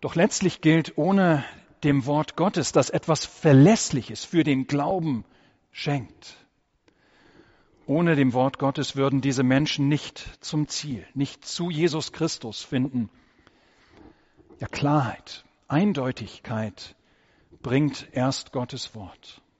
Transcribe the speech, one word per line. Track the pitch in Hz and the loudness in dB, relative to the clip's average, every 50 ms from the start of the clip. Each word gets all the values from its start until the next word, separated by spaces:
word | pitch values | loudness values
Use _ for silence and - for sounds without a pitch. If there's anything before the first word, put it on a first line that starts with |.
Doch | - 139 - | -8 -6 0
letztlich | 156 175 214 - - - 180 - - | 2 2 2 2 0 0 0 -2 2
gilt, | - 156 156 165 156 - - - | 2 4 4 4 2 0 -2 -2
ohne | 147 180 196 196 190 175 160 143 123 - - - - _ - _ - | 0 2 4 4 4 4 4 2 0 -4 -12 -18 -20 _ -20 _ 0
dem | 151 143 139 120 | 2 2 2 2
Wort | 127 147 147 156 - - | 0 0 0 -2 -2 -2
Gottes, | - 160 185 - 175 143 - - | -2 -2 0 0 0 -4 2 2
das | 156 135 - | 2 2 2
etwas | - - - - 160 143 - | 0 -6 0 0 -2 -2 -2
Verlässliches | - - - - 160 143 135 139 175 226 220 - - - 135 110 - 104 - - | -8 -14 0 4 8 10 10 10 10 8 4 2 -2 -4 -4 -6 -6 -12 -14 -12
für | - - 170 156 | -4 0 0 2
den | 151 143 131 131 | 2 2 0 0
Glauben | - 147 143 143 156 190 185 165 160 135 113 101 _ _ _ _ _ _ _ _ _ | -2 -2 -2 -2 -2 -2 -2 -2 -2 -4 -4 -6 _ _ _ _ _ _ _ _ _
schenkt, | _ - - 156 143 139 113 95 - _ - - - - _ _ _ _ _ _ _ _ _ _ _ _ _ _ _ _ _ _ _ _ - _ _ _ _ _ _ _ _ | _ -8 -4 -4 -4 -4 -4 -8 -18 _ -20 -20 -20 -20 _ _ _ _ _ _ _ _ _ _ _ _ _ _ _ _ _ _ _ _ -20 _ _ _ _ _ _ _ _
ohne | - 139 156 175 170 165 | -2 0 2 4 4 4
dem | 139 139 131 117 | 4 4 2 4
Wort | 127 127 135 131 - | 2 0 0 0 -2
Gottes | 143 135 135 - 139 - - | -2 -2 -2 -2 -6 -6 -2
würden | 139 135 135 135 139 | -2 0 0 0 0
diese | 127 139 135 123 127 | 0 0 0 2 2
Menschen | 127 131 135 151 147 - - 139 139 | 4 4 2 2 0 -2 0 0 0
nicht | 151 143 - - - - - - - _ | 0 0 -2 -8 -16 -16 -18 -18 -18 _
zum | - - - 151 151 | -14 -6 -4 -4 -4
Ziel, | - - - - 151 135 104 85 - _ | -2 -6 -10 -8 -8 -10 -10 -12 -12 _
nicht | 135 139 135 - - - | -4 -4 -4 -6 -14 -14
zu | - - - 175 175 | -12 -8 -6 -6 -4
Jesus | 175 147 165 175 139 160 151 - - | -2 0 0 0 0 -2 -6 -8 -6
Christus | - 165 160 - - - 117 101 - - | -4 -4 -4 -4 -6 -10 -12 -12 -12 -12
finden. | - - 131 127 143 139 127 117 101 _ _ _ _ _ _ _ _ _ _ _ _ _ _ _ _ _ - - - _ _ _ _ _ _ _ _ - _ | -6 -2 -2 -2 0 -2 -4 -4 -4 _ _ _ _ _ _ _ _ _ _ _ _ _ _ _ _ _ -20 -20 -20 _ _ _ _ _ _ _ _ -16 _
Ja, | - | -14
Klarheit, | - - - - 143 147 151 135 113 107 - - - - - - _ _ _ _ _ | -12 -8 -4 -2 0 0 0 0 -2 -6 -10 -14 -18 -20 -20 -20 _ _ _ _ _
Eindeutigkeit | 139 147 190 208 196 143 131 127 127 - 110 95 - - _ - 117 110 110 107 - - - - - _ _ _ _ _ _ _ _ _ _ _ - - _ | 0 0 2 2 0 -2 -2 -4 -6 -6 -10 -14 -14 -18 _ -8 -6 -6 -6 -6 -8 -12 -20 -20 -20 _ _ _ _ _ _ _ _ _ _ _ -20 -14 _
bringt | - 120 135 151 147 131 - - - - | -2 0 2 0 0 -2 -6 -16 -10 -4
erst | - 127 131 139 - - - - | -2 -2 -2 -2 -4 -8 -8 -6
Gottes | 135 123 120 - 127 - - _ | -6 -6 -6 -8 -12 -12 -12 _
Wort. | 113 101 90 - _ _ - - - _ _ _ _ | -16 -16 -16 -18 _ _ -20 -20 -20 _ _ _ _